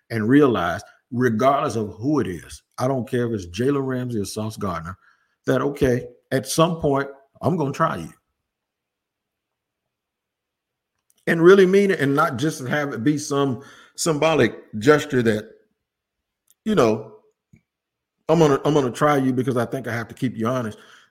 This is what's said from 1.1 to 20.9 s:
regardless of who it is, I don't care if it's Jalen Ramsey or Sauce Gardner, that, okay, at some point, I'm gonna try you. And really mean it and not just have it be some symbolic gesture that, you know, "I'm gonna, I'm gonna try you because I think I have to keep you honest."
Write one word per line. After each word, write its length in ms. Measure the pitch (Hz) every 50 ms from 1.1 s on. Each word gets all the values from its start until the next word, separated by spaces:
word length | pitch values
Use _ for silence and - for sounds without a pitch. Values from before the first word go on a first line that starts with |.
regardless 680 | - 117 123 127 113 107 127 135 143 139 156 147 101
of 160 | 113 107 98 87 90
who 220 | 110 139 156 143
it 60 | 110
is, 360 | 95 90 78 67 - - - _ _ _ -
I 100 | 123 131
don't 180 | 139 127 113
care 200 | - - 120 123
if 80 | 117 113
it's 120 | 104 90
Jalen 400 | 85 85 95 120 135 143 139 135
Ramsey 340 | 131 131 127 127 123 120 107
or 40 | 98
Sauce 320 | - - 110 107 110 110
Gardner, 400 | 113 107 98 87 82 80 82 95 - _ _ _ _ _ _ _ _ _
that, 160 | - 135 127
okay, 460 | 135 143 139 - 147 131 123 127 123 - - _ _ _ 131
at 140 | 131 127
some 340 | - - - 160 170 175 165
point, 300 | - 151 139 135 135 131 - - _ _ _ _ -
I'm 160 | 135 160 180
gonna 140 | - - 139
try 240 | - 165 165 -
you. 160 | - 80 - - _ _ _ _ _ _ _ _ _ _ _ _ _ _ _ _ _ _ _ _ _ _ _ _ _ _ _ _ _ _ _ _ _ _ _ _ _ _ _ _ _ _ _ _ _ _ _ _ _ _ _ _ _ _ _ _ _ _ _ _ _ _ -
And 140 | 175 170 165
really 240 | 175 190 202 190
mean 240 | 180 185 196 202 196
it 80 | 190 -
and 160 | 143 139 139
not 220 | 143 156 165 143
just 280 | 110 120 156 156 - 131 120
have 240 | 131 151 147 143 131
it 100 | 110 113
be 160 | 143 156 143
some 440 | 147 - 143 139 139 139 127 - - - - - - - _
symbolic 840 | - - 175 160 143 147 160 160 143 127 107 - - - _ - 110
gesture 460 | 104 135 151 147 143 - - 127 120
that, 260 | 113 107 107 107 - - _ _ _ _ _ _ _ _ _ _ _ _ _ _ _ _ _ _ _ _ _ _
you 120 | 220 214
know, 400 | 175 131 110 107 - - - - - _ _ _ _ _ _ _ _ _ _ _ _ _ _ _ _ _ _ _ _ _ -
"I'm 100 | 156 170
gonna, 220 | 160 147 139 135 -
I'm 80 | 139 151
gonna 200 | 156 135 123 110
try 240 | - 151 147 147
you 160 | 139 131 131 127
because 240 | 123 123 135 120
I 100 | 123 117
think 220 | 113 - 135 117 123
I 40 | 113
have 160 | 117 113 -
to 60 | -
keep 220 | - - 127 107
you 100 | 117 110
honest." 320 | 117 131 131 120 107 104 - - -